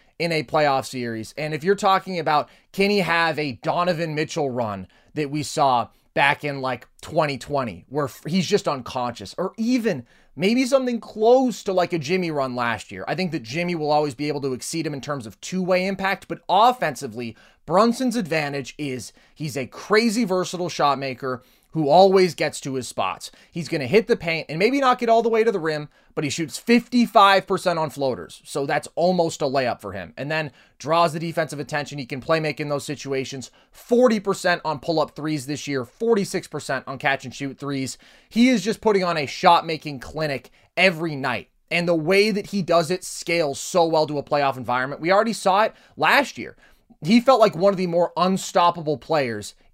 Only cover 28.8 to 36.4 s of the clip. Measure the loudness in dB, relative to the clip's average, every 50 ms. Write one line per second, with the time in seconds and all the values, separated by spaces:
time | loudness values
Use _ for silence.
28.8 | -4 -4 _ 0 2 2 4 2 0 0 -2 -2 -4 0 0 0 0 0 -2 -4
29.8 | -8 -10 -10 -10 -12 -12 -10 -10 -6 -4 -4 -4 -4 -6 -10 _ _ _ _ _
30.8 | -4 0 2 4 4 2 2 -4 -6 -4 -2 -4 -4 -4 -6 -10 -8 -6 -6 -6
31.8 | -6 -6 -10 -12 -10 -8 -10 -10 -2 0 0 0 0 -2 -4 -4 -4 -4 -4 -4
32.8 | -4 -8 -10 -8 -6 -4 -4 -4 -4 -6 -10 -12 -12 -14 _ _ _ _ _ -20
33.8 | -2 2 4 6 6 6 4 2 0 -2 -4 0 0 0 0 0 -2 -6 -6 -4
34.8 | -4 -2 0 0 0 -2 _ -8 -6 -4 -4 -4 -4 -6 -8 -8 -6 -6 -6 -6
35.8 | -6 -8 _ _ 0 2 2 2 0 -2 -6 -8